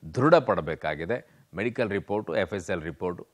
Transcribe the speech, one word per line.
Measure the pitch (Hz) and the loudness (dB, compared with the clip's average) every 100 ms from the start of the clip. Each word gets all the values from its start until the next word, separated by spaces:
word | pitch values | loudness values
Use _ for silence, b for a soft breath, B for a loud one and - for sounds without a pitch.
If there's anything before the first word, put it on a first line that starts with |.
| 80 | -8
ದೃಢಪಡಬೇಕಾಗಿದೆ. | 85 135 170 123 92 78 78 78 76 82 120 - _ _ | 2 8 8 6 0 0 -4 -4 -4 -4 -6 -6 _ _
ಮೆಡಿಕಲ್ | 82 113 117 117 | -6 -6 -2 -2
ರಿಪೋರ್ಟು, | 98 - 104 107 82 | -2 -2 -6 -2 -2
ಎಫ್ | 95 | -2
ಎಸ್ | 104 85 | -4 -4
ಎಲ್ | 92 | -6
ರಿಪೋರ್ಟು | 80 85 92 87 - | -6 -6 -6 -8 -14